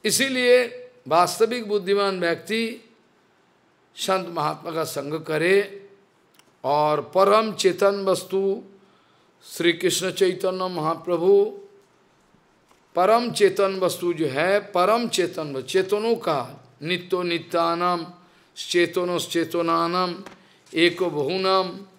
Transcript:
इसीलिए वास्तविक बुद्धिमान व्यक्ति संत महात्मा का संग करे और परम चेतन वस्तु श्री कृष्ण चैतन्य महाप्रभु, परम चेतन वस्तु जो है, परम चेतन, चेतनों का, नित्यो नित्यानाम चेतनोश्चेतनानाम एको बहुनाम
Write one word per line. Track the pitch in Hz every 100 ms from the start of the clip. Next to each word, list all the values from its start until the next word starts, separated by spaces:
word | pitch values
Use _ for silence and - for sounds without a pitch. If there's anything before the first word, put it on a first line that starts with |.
| 220
इसीलिए | 196 269 254 247 247 240 - - _ 131
वास्तविक | 160 175 - 220 247 214
बुद्धिमान | 208 180 202 196 190
व्यक्ति | 170 165 - 220 226 254 - _ _ _ _ _ _ _ _ _ _ -
संत | - 190 170
महात्मा | 170 151 156 170
का | 160
संग | 156 147 139
करे | 156 156 156 170 196 202 - - _ _ _ _ _ _ _
और | 131 147 151 151
परम | 127 185 196 208 220
चेतन | - 196 175 202 202 190
वस्तु | 180 - 190 196 208 - - _ _ _ _ _ _ -
श्री | - 170
कृष्ण | 165 180 - 185
चैतन्य | 180 185 180 190 185 185
महाप्रभु, | 175 156 165 - 175 180 202 214 - - _ _ _ _ _ _ _ _ _ _ _ _ -
परम | 185 233 240
चेतन | 151 196 190 196 190
वस्तु | 180 - 175
जो | 160 156
है, | 135 175 208
परम | 202 175 185 226 233
चेतन, | - 175 - 151 135
चेतनों | 127 190 185 208 226 233
का, | 185 147 123 - - _
नित्यो | 151 180 180 180
नित्यानाम | 180 170 165 170 170 170 180 175 165 - _ _ _ -
चेतनोश्चेतनानाम | - 175 170 180 180 175 - 170 165 170 165 165 170 180 180 170 - - _ _ _
एको | 165 170 170 180
बहुनाम | 151 139 185 190 190 185 185 196